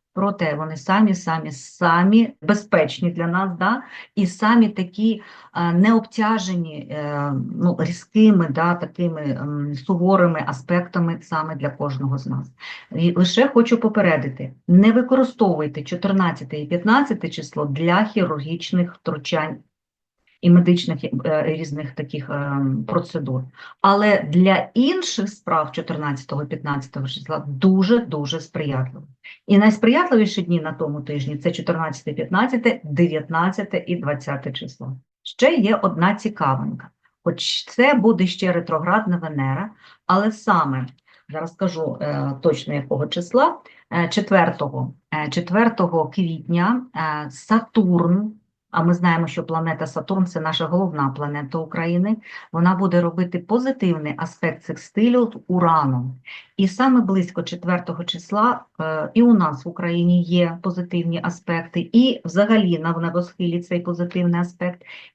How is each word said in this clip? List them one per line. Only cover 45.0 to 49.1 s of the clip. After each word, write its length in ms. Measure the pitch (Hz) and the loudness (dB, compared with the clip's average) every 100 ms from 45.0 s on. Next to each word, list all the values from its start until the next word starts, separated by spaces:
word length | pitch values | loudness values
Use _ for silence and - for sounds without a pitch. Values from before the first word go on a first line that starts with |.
| _ | _
е, 160 | 156 151 | -6 -4
четвертого 800 | 175 175 190 226 220 175 165 156 | -6 -2 0 2 2 0 0 -2
квітня, 760 | - 170 160 - 170 185 247 254 - | -2 -4 -4 -4 0 0 0 -4 -8
е, 360 | 160 151 151 | -6 -6 -10
Сатурн, 1000 | - - 226 233 - 185 170 170 180 214 - _ _ _ | -12 0 0 2 0 2 2 2 2 0 -8 _ _ _
а 100 | 170 | -2
ми 100 | 170 | 2
знаємо, 340 | 175 175 | 2 2